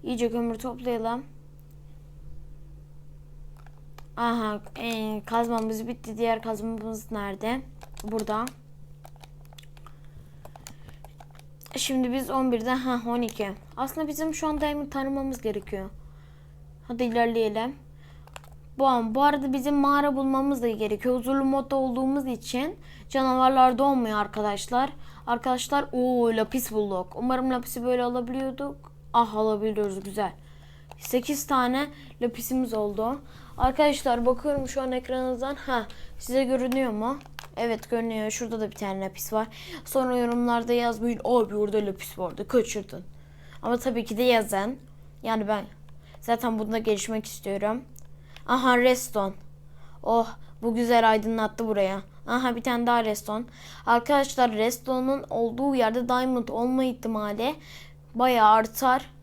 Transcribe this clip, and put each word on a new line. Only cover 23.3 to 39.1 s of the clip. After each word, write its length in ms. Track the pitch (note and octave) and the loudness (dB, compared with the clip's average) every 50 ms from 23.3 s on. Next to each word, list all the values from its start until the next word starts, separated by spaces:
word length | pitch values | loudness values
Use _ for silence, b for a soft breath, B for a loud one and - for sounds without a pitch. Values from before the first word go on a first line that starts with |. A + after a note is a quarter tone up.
| B3+ B3+ C4 C4 C4+ C4+ B3+ B3+ B3+ A#3 | 4 6 6 6 8 8 8 8 8 6
doğmuyor 420 | C#4 C#4 C#4 C4 A#3+ A3 A3 G#3 | 4 4 6 4 2 2 2 0
arkadaşlar. 680 | G#3 G#3 - A3 G#3 G#3 G3+ G3 G3+ - B3+ B3 C4 C#4 - B B B B B B - | 0 0 -2 -2 0 0 0 -2 -4 0 0 2 2 0 -2 B B B B B B -2
Arkadaşlar, 580 | A#3 A#3 - C4 B3+ A#3+ - - - C#4+ C#4+ - | -2 0 2 0 0 0 0 0 0 0 0 0
o 360 | - B3+ B3 B3+ B3+ B3 A#3+ A#3 | 0 2 2 4 4 4 4 4
lapis 440 | A3+ A3 A3 A3 - C4 A#3+ - | 4 4 2 2 0 -4 -2 -2
bulduk. 420 | G#3+ G#3+ G#3 G3+ G3 F3+ F3+ - - | -2 -2 0 0 0 -4 -4 -6 -8
Umarım 360 | - A#3+ B3 B3+ B3+ B3+ C4 | -4 -2 0 0 2 2 0
lapisi 320 | B3+ B3 B3 - - B3+ A#3 | 0 0 -2 -4 -8 -4 0
böyle 200 | B3 B3 B3 B3 | 0 2 2 2
alabiliyorduk. 880 | A#3+ B3 B3+ B3 A#3 B3+ C4+ C4+ C4 B3+ - C#4 C#4+ C#4+ - - - - - - - - | 0 0 -2 -4 -2 -4 -4 -4 -4 -4 -4 -6 -8 -8 -10 -16 -20 -20 -20 -20 2 4
Ah, 220 | A#3 A#3 A3 G#3+ | 4 4 4 2
alabiliyoruz, 680 | G#3+ G#3+ A3 G#3+ G#3 G#3 A3 G#3+ G#3 G#3 G3+ F#3+ F#3+ F#3+ | 0 2 2 2 2 0 -2 0 0 -2 -2 -2 -6 -8
güzel. 280 | G3+ G3 G3+ G#3 F#3 - - B B B B B B B B B B B B | -8 -4 -4 -4 -4 -4 -8 B B B B B B B B B B B B
Sekiz 480 | - - - B3+ B3 - D4 C#4 - - | -8 -2 0 0 0 0 -4 -4 -2 0
tane 400 | C#4 C4 B3 B3 B3+ C4+ C#4+ D4 B B B B B B | 2 2 4 2 2 0 -2 -4 B B B B B B
lapisimiz 520 | A#3+ A#3+ A#3 - A#3 - B3+ C4 B3+ A#3 G#3+ | -4 -4 -4 -4 -8 -2 -2 0 0 0 0
oldu. 480 | A3 G#3 G#3 G3+ F#3+ A3 A#3 C4+ C#4+ B B B B B B B B | -2 -2 -2 -2 -2 -2 -2 -2 -4 B B B B B B B B
Arkadaşlar 680 | - B3+ C4 - D4+ D4 C#4+ C#4+ - C#4 A#3+ A#3+ A#3+ | 2 2 4 6 4 4 4 4 2 2 2 4 4
bakıyorum 420 | B3 B3+ B3+ - D4 C#4+ C#4+ C4+ B3+ | 2 2 2 2 0 0 0 -2 -2
şu 140 | - C4+ | -4 -2
an 100 | C4 C4 | -2 0
ekranınızdan. 640 | B3+ B3+ B3+ - B3+ B3+ B3+ B3+ B3+ A#3 B3 C4+ C#4+ | -2 -2 -2 -2 -4 -2 -2 -2 -2 -2 -2 -4 -4
Ha, 320 | - - - C4 A#3+ G#3+ G3 B B B B B B | -6 -4 0 0 0 0 -2 B B B B B B
size 240 | - - A#3+ C4 C4+ | -8 0 2 2 4
görünüyor 480 | B3 C4 B3+ B3 B3+ B3 C4+ C4+ B3+ | 4 2 2 2 2 2 2 2 2
mu? 260 | A3 G#3+ A3 A#3 C#4 C#4+ - - - - - - - - | 0 0 0 -2 -2 -4 -6 -14 -16 -16 -16 -14 -6 -2
Evet 320 | A#3 A#3 A3+ A3 - - | 0 0 0 -2 -2 -2
görünüyor. 420 | - A#3 A#3 A3+ A3+ A3 G#3+ G#3+ | -2 0 0 0 -2 -2 -2 -2
Şurada 280 | G#3+ - A#3+ A3+ A3 A3+ | -2 -4 -6 -4 -4 -4
da 120 | G#3+ G#3 | -4 -4
bir 40 | G#3+ | -4
tane 300 | - G#3+ G3 F#3+ F#3+ F#3+ | -6 -6 -4 -4 -4 -4
lapis 280 | F#3+ | -6